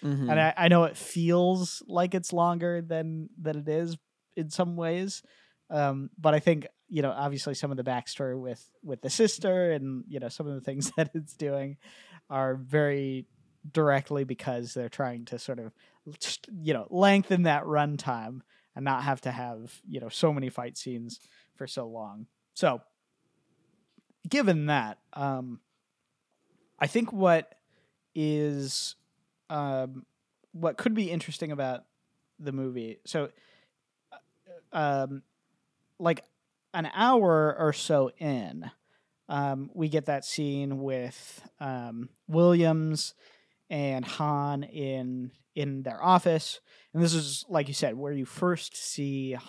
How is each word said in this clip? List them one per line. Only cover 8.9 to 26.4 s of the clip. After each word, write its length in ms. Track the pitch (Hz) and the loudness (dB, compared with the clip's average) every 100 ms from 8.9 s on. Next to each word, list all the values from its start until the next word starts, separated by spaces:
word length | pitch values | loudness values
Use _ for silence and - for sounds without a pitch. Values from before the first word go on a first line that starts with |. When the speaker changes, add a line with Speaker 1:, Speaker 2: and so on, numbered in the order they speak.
| 127 | -8
Speaker 2:
the 80 | 135 | -2
sister 600 | - 214 - 190 180 175 | 2 2 2 0 2 2
and, 320 | 151 135 131 - | 0 -2 -8 -8
you 100 | 139 | -8
know, 80 | 120 | -8
some 200 | - 147 | -8 -8
of 80 | 135 | -6
the 60 | |
things 300 | 139 139 143 | -6 -4 -4
<laughs> 40 | - | -2
that 140 | 156 | -2
it's 220 | 165 151 - | -4 -10 -6
doing 420 | 147 139 139 143 - - - 170 - | -4 -2 -4 -10 -18 -20 -20 -20 -6
are 260 | 135 131 131 | -2 -2 -2
very 720 | 127 151 147 139 135 131 - _ _ _ 151 | 0 2 2 0 -2 -6 -10 _ _ _ -4
directly 540 | 160 151 139 - 147 135 | 2 4 4 2 -4 -4
because 480 | 127 139 123 120 | -4 -4 -4 -6
they're 160 | 131 117 | -6 -6
trying 340 | - 131 120 117 | -4 -4 -6 -10
to 140 | 120 | -10
sort 200 | - 123 | -8 -10
of, 120 | 113 - _ _ 151 147 | -10 -16 _ _ -20 -10
just, 300 | - - - 196 | -8 -8 -12 -6
you 120 | 156 | -2
know, 140 | 127 - | -2 0
lengthen 540 | 180 196 196 190 185 | 4 6 6 6 4
that 200 | 170 147 | 4 4
runtime 800 | 160 151 147 143 143 117 110 127 - _ _ 131 | 2 2 2 -2 -4 -4 -6 -12 -18 _ _ -6
and 80 | |
not 200 | 139 131 | -2 0
have 180 | 139 131 | 0 -2
to 100 | 131 | -4
have, 420 | 120 123 110 117 - - | -6 -8 -10 -14 -18 -12
you 140 | 139 | -10
know, 80 | 117 | -8
so 240 | - 165 | 0 2
many 160 | 143 131 | 2 -4
fight 280 | - 123 - | -6 -10 -10
scenes 440 | 135 120 117 - _ _ _ - | -10 -10 -10 -16 _ _ _ -14
for 100 | 131 | -10
so 220 | - 117 | -8 -10
long. 380 | 113 107 104 113 _ _ | -10 -10 -12 -16 _ _
So, 280 | - 170 120 _ _ _ _ _ _ _ _ _ _ _ _ _ _ 165 | 0 0 0 _ _ _ _ _ _ _ _ _ _ _ _ _ _ -2
given 380 | 285 208 160 147 | 2 4 2 2
that, 320 | 143 110 - _ | 0 0 -8 _
um, 460 | 139 139 131 127 120 _ _ _ _ _ _ _ _ | -6 -4 -4 -8 -14 _ _ _ _ _ _ _ _